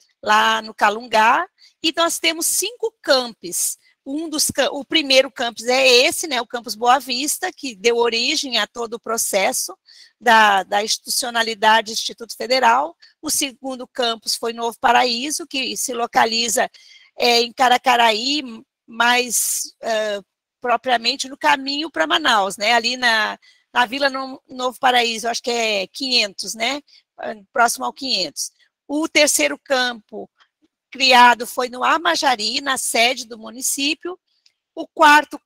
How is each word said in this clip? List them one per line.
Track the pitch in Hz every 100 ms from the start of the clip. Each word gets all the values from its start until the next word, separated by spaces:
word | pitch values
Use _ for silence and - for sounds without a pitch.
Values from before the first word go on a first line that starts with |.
| _ _
lá | 208 214 220 220
no | 220 -
Calungá, | 214 214 247 220 220 285 359 _ _ _
e | 320 339
nós | 330 -
temos | 330 330 311
cinco | - 381 480 440 -
campos. | - 262 240 - 170 - - - _ _ 269
Um | 294 330
dos | 294 -
ca-, | - 254
o | 285 262
primeiro | 320 269 262 269
campus | - 240 220 226
é | 254 262
esse, | 247 302 - 339
né, | 254
o | 240
campus | 240 233 208
Boa | 240 262
Vista, | 247 247 294 - 370
que | - 269 190
deu | 226 233
origem | 233 226 254 311 277 233
a | 208
todo | 240 233 233
o |
processo | - 226 - 202 208 247 - 370 _ - - _
da, | 226 220 214 196
da | 185 202
institucionalidade | 214 - - - 247 233 226 214 214 220 214
do |
Instituto | 220 - - 226 -
Federal. | 226 262 233 247 311 - _ _
O | 302
segundo | - 277 233 262 254 247
campus | - 233 226 - -
foi | 233
Novo | 233 233 220
Paraíso, | 254 240 254 233 285 285 330
que | 269 226 208
se | -
localiza, | 233 233 262 233 226 240 240 190 - _ - _ -
é, | 247 233
em | 240
Caracaraí, | - 254 247 262 240 233 214 254 294 262 220 - _ -
mais, | 226 233 247 247 - - - - _
eh, | 226 220 214 202 - _ _ _
propriamente | 247 233 254 233 233 269 262
no | 277
caminho | 302 285 269 285 311
pra | 320 320
Manaus, | 349 294 220 190 185
né, | 208
ali | 240 233 254
na, | 247 220 208 202 _ _ _
na | 240 233
Vila | 277 277
No-, | 262 262 269 _
Novo | 254 254 -
Paraíso, | 254 247 233 226 226
acho | 233
que | -
é | 240 220 208 185
quinhentos, | - 269 247 208 - 190 220
né, | 233 285 - _ _ - - 214 196
próximo | 262 240 - 240
ao |
quinhentos. | - 269 214 156 - - - _ _ -
O | 294 320
terceiro | 320 294 - 294 294
campo | - 262 247 233 _ 208 190 _ _ _ _ _ _
criado | 247 254 247 247 226 240
foi | - 247
no | 254 247
Amajari, | 311 339 320 285 240 214 269
na | 277 262
sede | - 240 233 254 226
do | 226
município. | 220 233 - - 277 330 349 370 _ _ _ _ _ -
O | 302
quarto | - 302 294 294 294